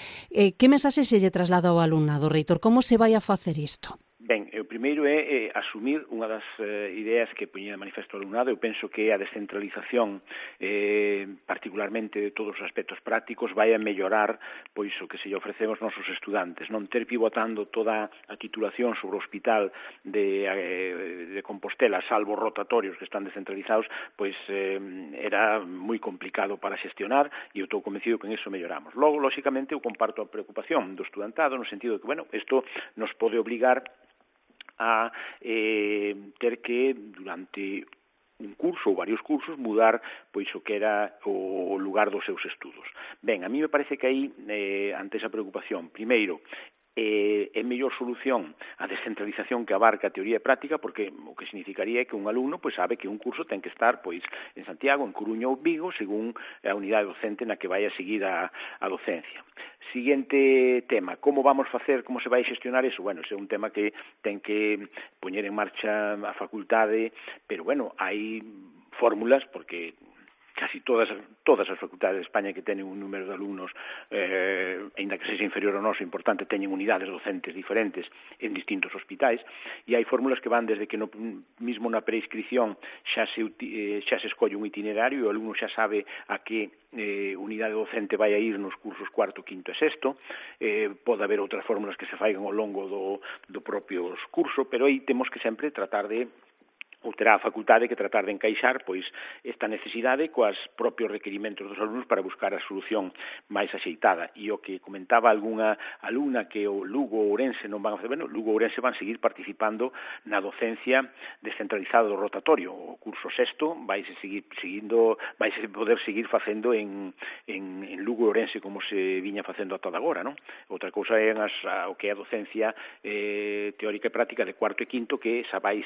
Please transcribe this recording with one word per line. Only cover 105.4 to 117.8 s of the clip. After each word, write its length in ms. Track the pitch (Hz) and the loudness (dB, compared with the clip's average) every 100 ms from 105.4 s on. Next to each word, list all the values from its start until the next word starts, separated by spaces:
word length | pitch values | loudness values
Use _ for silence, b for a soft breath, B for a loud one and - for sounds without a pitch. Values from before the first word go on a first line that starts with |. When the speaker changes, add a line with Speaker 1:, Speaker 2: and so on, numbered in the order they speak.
| 110 110 110 104 B B | 2 2 2 2 B B
Speaker 2:
alumna 480 | - 123 143 123 101 | -4 -2 0 0 -2
que 160 | 107 | -2
o 160 | 101 98 | 0 -2
Lugo 400 | 92 127 92 110 | -2 -2 0 2
ou 160 | 104 107 | 2 4
Ourense 320 | 131 - 104 | 0 -2 -6
non 160 | 104 | -4
van 100 | 104 | -2
a 20 | 98 | -2
facer, 80 | 113 | -4
bueno, 160 | 151 | -4
Lugo 240 | 143 113 110 | -4 -2 2
ou 80 | 107 | 4
Ourense 240 | 113 - | 4 2
van 160 | 123 - | -2 -2
seguir 240 | 101 113 | -6 0
participando 720 | - - 101 - 107 110 127 B B B | -2 -2 -12 -2 -2 0 -4 B B B
na 160 | 107 101 | -2 -2
docencia 640 | 101 - 117 110 127 131 135 B B B | -2 -4 -4 -2 2 2 2 B B B
descentralizada 640 | 107 - 98 104 92 117 110 | -10 -8 -4 -4 4 4 4
do 80 | 98 | 2
rotatorio. 560 | 104 - - 135 87 | -2 0 4 4 2
O 240 | - - - | -10 -14 -12
curso 320 | 110 - - | -12 -10 -6
sexto 480 | - 120 - 156 165 | 0 0 0 -2 -2
vaise 400 | 113 98 92 87 | -4 -4 -4 -12
seguir 320 | 98 101 - - | -8 -8 -8 -10
seguindo, 640 | 92 101 104 117 113 104 B - | -8 -8 2 6 6 6 B -2
vaise 240 | 107 107 110 | -2 -2 -8
poder 320 | 104 110 117 | -4 2 2
seguir 240 | 113 104 | 2 -4
facendo 480 | 110 107 107 107 120 | 0 0 0 0 2
en, 400 | 110 104 98 92 - B B | 2 0 -8 -10 -12 B B
en, 400 | - 95 95 92 | -10 -10 -8 -10